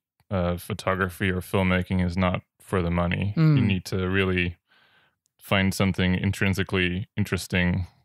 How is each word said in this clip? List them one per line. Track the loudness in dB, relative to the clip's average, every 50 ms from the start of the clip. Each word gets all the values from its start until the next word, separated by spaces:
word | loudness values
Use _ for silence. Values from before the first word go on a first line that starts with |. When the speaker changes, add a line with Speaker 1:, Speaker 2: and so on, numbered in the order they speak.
| _ _ _ _ _ -4
Speaker 1:
uh, | -2 -2 0 0 -2 -4
photography | -6 -8 -10 -4 -2 -2 0 0 -2 -2 -2 -2 -2 -2
or | -2 -4
filmmaking | -4 -2 0 0 2 2 2 0 0 0 0 0 0
is | 0 0 0
not | 0 0 0 -2 -6 _ _ _
for | -8 -4 -2 0
the | 0 0
money. | 0 0 0 0 0 -2 -2 -2 0 2
You | 4
Speaker 2:
Mm. | 4 4 4 4 2
Speaker 1:
need | 0 -2 -4
to | -4 -4 -4 -2 0
really | 0 0 0 2 0 0 0 -2 -4 -8 _ _ _ _ _ _ _ _ _ _ _ _ _ _ _ _
find | -4 0 2 2 2 2 2
something | 2 0 0 2 2 2 2 2
intrinsically | 0 0 -2 0 0 0 0 0 0 -2 -2 0 0 0 0 -2 -4 -8 -6 _
interesting | -4 -4 -2 -2 -4 -4 -2 -2 0 2 2 0 0 -2 -6 -10 _